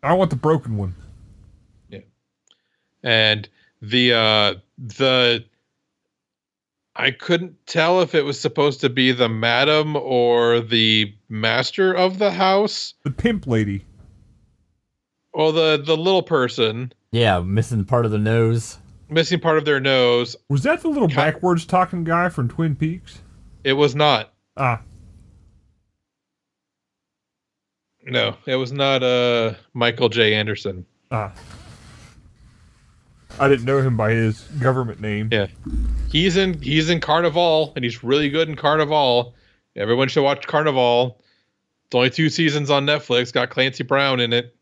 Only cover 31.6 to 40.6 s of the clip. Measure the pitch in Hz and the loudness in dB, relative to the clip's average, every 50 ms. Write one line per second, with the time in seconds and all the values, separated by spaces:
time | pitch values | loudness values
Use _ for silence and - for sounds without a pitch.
31.6 | - - - - - - - - - - - - _ - _ _ - - - _ | -20 -20 -20 -20 -20 -20 -20 -20 -20 -20 -20 -20 _ -20 _ _ -20 -20 -20 _
32.6 | _ - _ _ _ _ _ _ _ _ _ _ _ _ - - 139 135 143 127 | _ -20 _ _ _ _ _ _ _ _ _ _ _ _ -4 0 2 2 2 2
33.6 | 117 127 135 139 131 131 123 110 110 107 117 113 113 110 110 - - - - 151 | 2 0 0 0 0 0 0 0 0 0 2 2 0 0 -2 -4 -10 -12 -8 -2
34.6 | 120 131 131 131 127 113 - - 104 107 104 104 107 110 117 107 98 95 - - | 0 0 0 0 -4 -6 -8 -10 -8 -6 -6 -4 -4 -2 0 0 -2 -2 -6 -14
35.6 | - - - - - - - - - - - 147 170 196 170 190 190 185 180 151 | -12 -6 -4 -4 -2 -2 -4 -4 -6 -2 0 0 0 2 2 2 0 0 -2 -6
36.6 | 143 131 147 156 156 156 175 165 - - 151 165 175 170 147 170 175 170 160 156 | -6 -2 0 0 0 0 -2 -2 0 0 0 2 2 0 0 2 2 2 2 2
37.6 | 156 139 - 143 123 120 113 - - 117 135 147 151 143 139 156 165 156 151 131 | 0 -2 -4 -6 -6 -6 -6 -6 -4 0 0 0 0 0 0 0 0 0 -2 -2
38.6 | - 151 151 156 156 143 156 151 143 127 120 120 120 120 - _ _ _ _ _ | 0 0 2 2 0 0 2 2 2 4 4 2 2 0 -8 _ _ _ _ _
39.6 | _ _ _ - 101 107 117 123 135 131 - 156 139 139 143 139 - - - 151 | _ _ _ -6 -2 0 2 2 0 0 2 2 2 2 0 -2 -6 -4 -2 0